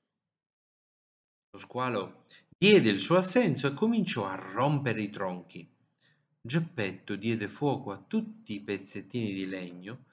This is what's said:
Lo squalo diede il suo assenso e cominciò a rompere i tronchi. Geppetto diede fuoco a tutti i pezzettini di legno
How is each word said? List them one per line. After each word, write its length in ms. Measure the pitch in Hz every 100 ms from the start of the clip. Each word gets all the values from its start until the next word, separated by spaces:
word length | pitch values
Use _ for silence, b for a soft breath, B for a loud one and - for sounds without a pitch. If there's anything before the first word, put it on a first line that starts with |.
| _ _ _ _ _ _ _ _ _ _ _ _ _ _ _
Lo 80 | 98
squalo 680 | - 123 127 110 92 - b b b -
diede 320 | 196 196 113
il 100 | 98
suo 160 | - 175
assenso 520 | 185 247 214 127 143
e 60 |
cominciò 520 | 139 220 233 180 123 98
a 80 |
rompere 680 | 95 95 104 139 143 135 107
i 100 | 101
tronchi. 560 | 98 95 92 85 87 82 _ _ _ _ _ _ _
Geppetto 760 | 113 156 165 - 98 92 - 98
diede 320 | 110 113 104
fuoco 420 | - 147 123 98
a 80 | 98
tutti 540 | - 220 - - -
i 80 | 104
pezzettini 720 | 104 98 - 101 - 123 110
di 140 | 95 95
legno 580 | 95 90 87 95 135 B